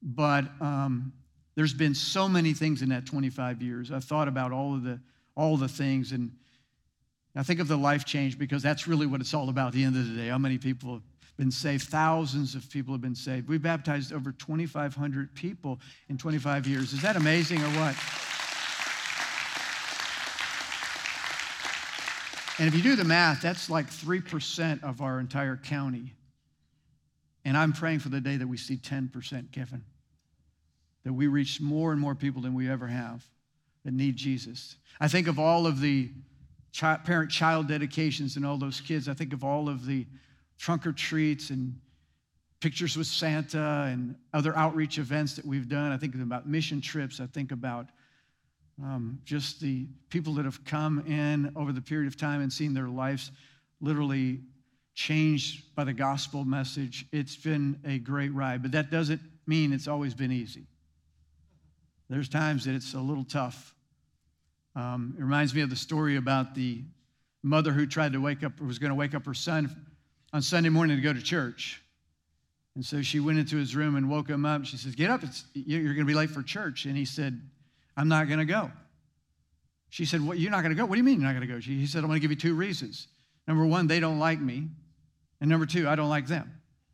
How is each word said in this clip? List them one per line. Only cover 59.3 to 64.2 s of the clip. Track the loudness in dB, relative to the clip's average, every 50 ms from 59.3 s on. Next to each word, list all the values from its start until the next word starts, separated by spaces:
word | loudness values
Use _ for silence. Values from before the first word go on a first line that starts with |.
| -20 -14 _ 0
mean | 2 4 4 4 2
it's | 0 -2 -2
always | -2 -2 -2 -4 -2
been | -2 -2 0
easy. | 0 -2 -2 -6 -10 -16 -18 -20 _ _ _ _ _ _ _ _ _ _ _ _ _ _ _ _ _ _ _ _ _ _ _ _ _ _ _ _
There's | -4 -4 -4 -2
times | 0 0 2 2 0 0 0
that | -2 -2
it's | -4 -4 -6 -8
a | -6
little | -4 -2 -2 -2 -4
tough. | -4 -2 -2 -2 -2 -6 -10 -18 -20 _ _ _ _ _ _ _ _ _ _